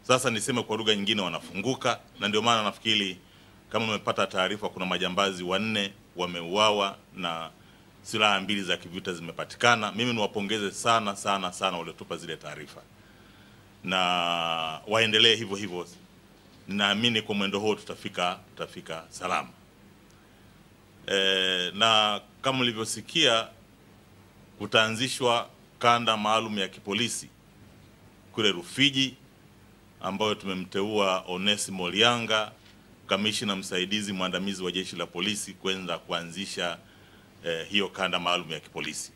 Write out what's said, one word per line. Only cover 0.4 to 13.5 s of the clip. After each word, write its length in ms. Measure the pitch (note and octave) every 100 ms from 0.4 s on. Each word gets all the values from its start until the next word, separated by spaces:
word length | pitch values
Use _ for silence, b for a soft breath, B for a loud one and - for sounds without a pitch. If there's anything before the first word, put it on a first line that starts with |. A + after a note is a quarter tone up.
| G#2+ B2
kwa 140 | G#2 A2
lugha 180 | A2 G#2
nyingine, 260 | G2+ G#2+
wanafunguka, 760 | F2+ D#2+ - F#2 A2+ B2+ B2+ A2 - -
na 80 | G2+
ndio 140 | G#2+
maana 220 | A#2 A2+
nafikiri 540 | G#2 - A2+ G#2+ G2 F2+ B B B B -
kama 140 | A2 A2+
umepata 420 | G2+ - A2 G2
taarifa, 420 | F#2+ F#2 G#2 G2+
kuna 160 | - F#2
majambazi 580 | F2 F2+ F#2 G2 F#2
wanne 500 | F2+ F#2+ A2 G#2+ G2 - - E2+
wameuawa 840 | F2 F2 E2+ G2 G#2+ G#2 G2 - - F#2+
na 340 | F2 E2 D#2+ - B B B -
silaha 360 | - A2 G#2+ G2
mbili 240 | F#2+ G#2
za 140 | F2+ F2
kivita 360 | F2+ F2+ G2
zimepatikana. 760 | E2+ E2+ E2 D#2 - A#2+ A#2 G#2+
Mimi 220 | F#2+ B2
niwapongeze 580 | A#2 G2+ G#2+ G2+ A2 G2+
sana, 440 | - A#2+ A2+ G#2 G2
sana, 380 | G#2 G2 F#2
sana 240 | - G2 F2+
waliotupa 400 | E2 D#2 G2+ E2+
zile 200 | D#2+ D#2+
taarifa. 440 | D2+ D2+ D2 - - - B B B B B